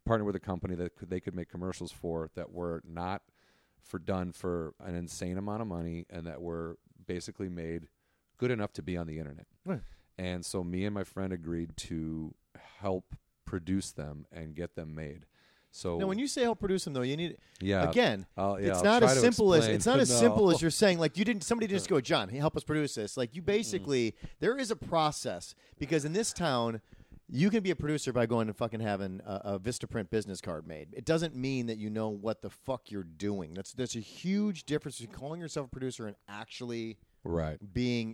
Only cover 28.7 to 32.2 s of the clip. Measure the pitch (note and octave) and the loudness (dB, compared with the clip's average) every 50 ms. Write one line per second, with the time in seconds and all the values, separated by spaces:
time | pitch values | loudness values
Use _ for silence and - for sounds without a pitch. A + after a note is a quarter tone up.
28.7 | A2+ A2 A2+ G#2+ G2+ G2 G2+ F#2+ F#2 F#2+ - G#2+ G2 G2 - G#2 G2+ G2 F#2 A#2 | -2 -2 -2 0 0 0 -2 -4 -6 -8 -8 -6 -6 -6 -4 -2 -4 -2 -2 -4
29.7 | B2 - - - - A#2 G2+ - - A2 G2+ G2+ F#2+ F2 - G#2 E2+ D#2 D#2+ E2 | -4 -4 -6 -6 -4 -4 -4 0 0 -2 0 -2 -6 -8 -6 -6 -6 -6 -8 -10
30.7 | D#2+ D2+ D2+ D2+ G2 - B2+ - D#3+ E3 E3 E3 C3 B2+ B2+ C3+ C3+ C3 A#2+ A#2 | -12 -12 -12 -12 -12 -6 0 2 2 2 2 -2 -4 -4 -2 0 0 0 0 -2
31.7 | A2+ G#2+ G#2 G#2+ G#2+ A2 A2 A2 G#2+ G2+ | -4 -4 -4 -4 -2 -2 -2 -2 -2 -4